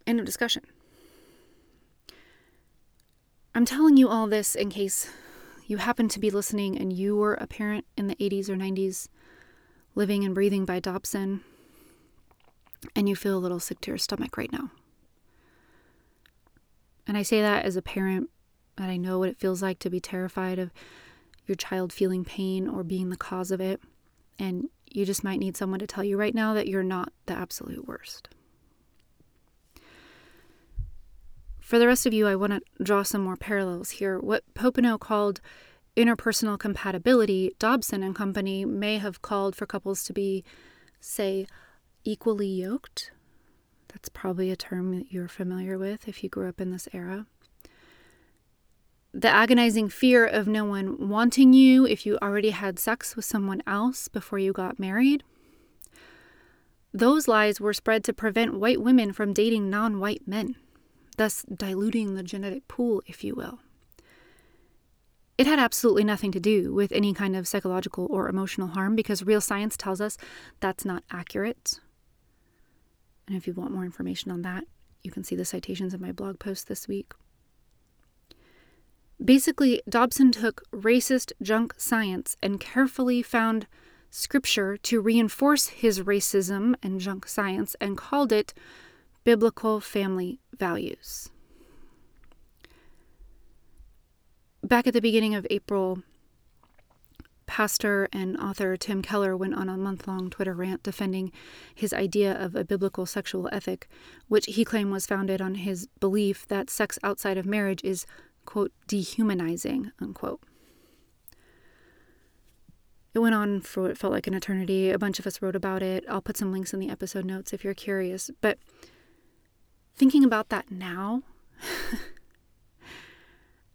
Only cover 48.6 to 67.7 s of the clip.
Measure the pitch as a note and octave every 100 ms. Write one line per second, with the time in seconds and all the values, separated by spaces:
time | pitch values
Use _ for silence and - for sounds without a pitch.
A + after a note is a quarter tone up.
48.6 | _ _ _ _ _ - A3+ G3+ A3+ A#3+
49.6 | A#3+ G#3+ G#3+ - B3+ B3 A3+ G#3+ G#3 G#3+
50.6 | G#3 G3+ F#3+ - G3 G#3 A#3+ C4 C4 C4
51.6 | C4 C4 C4 G#3 G#3 G#3 G3+ G3+ G#3+ F#3
52.6 | G3+ F3+ - A#3 - - - G#3+ G3 F#3+
53.6 | - G3+ A#3+ C4 - G#3 - G3 F#3+ G3
54.6 | F#3 - F#3+ G3+ C4+ C#4+ - _ _ _
55.6 | _ _ - - - - - _ _ _
56.6 | _ _ _ G3 A#3 D4+ C#4+ G#3+ G#3+ G3+
57.6 | G#3 G#3 - A3 G#3+ - A3 G3+ A#3 G3
58.6 | G#3+ B3+ A3 B3+ G#3 G3 G#3 G3 A3+ A3+
59.6 | G3 G3+ A3+ G#3 G3 G#3 - G#3 A#3+ B3+
60.6 | _ _ _ _ _ - G#3+ - - F#3+
61.6 | G3 F#3+ G#3+ A3+ G#3 F#3+ F3+ G3 G3 A3+
62.6 | - - A#3+ G3+ - - G3+ B3 A#3 B3
63.6 | _ _ _ _ _ - _ _ _ _
64.6 | _ _ _ _ _ _ _ - C4 D4+
65.6 | A#3 - A#3+ G3+ G#3 G#3 G3+ F#3 F#3+ G#3+
66.6 | E3+ F#3+ G3+ - G3+ F#3+ G3+ F#3+ F3+ G3+
67.6 | F#3